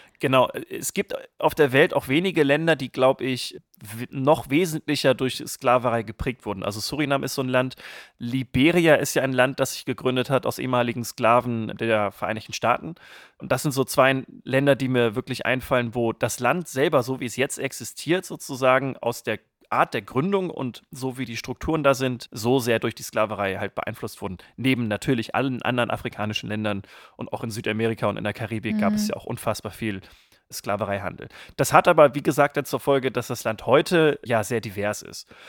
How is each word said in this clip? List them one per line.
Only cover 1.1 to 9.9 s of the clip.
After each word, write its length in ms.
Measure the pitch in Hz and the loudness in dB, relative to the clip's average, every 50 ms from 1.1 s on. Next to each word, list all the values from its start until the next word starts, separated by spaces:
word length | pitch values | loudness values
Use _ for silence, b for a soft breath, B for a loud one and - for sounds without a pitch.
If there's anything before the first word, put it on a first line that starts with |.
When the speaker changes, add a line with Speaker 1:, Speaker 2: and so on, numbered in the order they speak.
| - - - - _ - | -6 -12 -12 -14 _ -2
Speaker 1:
auf 160 | - 151 - | -2 2 4
der 160 | - 147 131 | 4 4 6
Welt 240 | 127 135 170 180 - | 6 4 4 4 2
auch 140 | 139 - 127 | 0 0 0
wenige 340 | 135 160 185 190 165 165 | 0 0 0 2 2 2
Länder, 320 | 143 135 143 151 165 165 160 | 4 4 2 2 2 2 0
die, 160 | 143 139 120 | 0 -2 -6
glaub 300 | - 131 127 131 135 - | 0 2 4 4 4 2
ich, 400 | - 135 127 120 - - - - - _ _ _ | -2 -4 -4 -4 -6 -8 -12 -14 -18 _ _ _
w-, 280 | - 104 107 113 123 - | -18 -14 -12 -10 -10 -8
noch 400 | - 135 131 143 156 131 - - | -6 0 4 4 4 4 2 0
wesentlicher 640 | 135 160 185 160 156 151 - - 147 - - 135 123 | 2 2 2 0 -2 -4 -4 -2 -2 2 2 2 2
durch 260 | - 135 127 - - 135 | 2 0 -4 -4 -6 -8
Sklaverei 560 | 127 - - - 123 123 127 117 123 113 117 | -10 -10 -2 2 2 2 2 2 0 0 -2
geprägt 440 | 104 110 107 - - 135 117 - - | -2 -4 -8 -6 -6 -6 -6 -6 -6
wurden. 180 | 107 98 95 - | -8 -6 -4 -4
Also 160 | 104 101 110 | -6 -6 -6
Suriname 460 | - - 143 143 151 139 139 139 139 | -6 -6 -4 -2 -2 0 0 -2 -2
ist 100 | 131 - | -2 -4
so 60 | 143 | -4
ein 60 | 131 127 | -2 2
Land, 280 | 127 127 131 131 - B B B B B B B B B | 2 2 2 0 -4 B B B B B B B B B
Liberia 800 | 120 120 120 131 123 - - 127 139 165 170 180 165 160 147 | -6 -4 -4 -4 -4 -2 2 4 4 6 6 6 6 6 6
ist 180 | - 143 - - | 6 4 2 0
ja 80 | 147 | 0
ein 100 | 127 135 | 0 2
Land, 280 | 131 127 127 135 131 - | 2 2 2 2 2 0
das 140 | 135 - - | -2 -2 -4
sich 100 | - - | -6 -6
gegründet 460 | - | -6